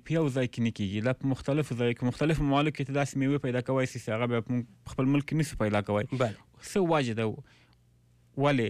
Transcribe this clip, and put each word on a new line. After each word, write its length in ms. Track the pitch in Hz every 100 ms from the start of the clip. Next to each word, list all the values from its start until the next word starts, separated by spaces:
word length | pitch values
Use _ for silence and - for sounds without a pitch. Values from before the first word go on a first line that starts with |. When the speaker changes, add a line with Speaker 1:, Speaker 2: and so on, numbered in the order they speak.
| -
Speaker 1:
په 80 |
یو 160 | 165 151
ځای 180 | 131 127
کې 120 | -
نه 100 | 117
کیږي. 340 | - 98 104
دا 100 | 120
په 140 | 127 135
مختلفو 480 | 127 - 147 143 120
ځایو 180 | 120
کې، 100 | 117
مختلفو 400 | 123 - 151 147
ممالکو 320 | 143 139 151 143
کې 100 | 135
ته 60 |
داسې 200 | 139 139 139
میوې 200 | 135 143
پیدا 240 | 135 123
کوی 240 | 123 131 131
سي 140 | 120
چې 100 | -
هغه 160 | 110 120
بیا 160 | 117
په 120 | 110
موږ 100 | 123 117 - -
په 60 |
خپل 140 | - 131
ملک 200 | 143 143
کې 80 |
نه 100 | 156
سو 140 | 151 -
پیدا 240 | 107 104
کوی. 220 | 101 104 113
Speaker 2:
بله. 240 | 127 117 98 - - -
Speaker 1:
څه 40 | 208
وجه 360 | 170 156 123
ده؟ 120 | 110 110 120 - - _ _ _ _ _ _ _ -
ولې؟ 300 | 143 135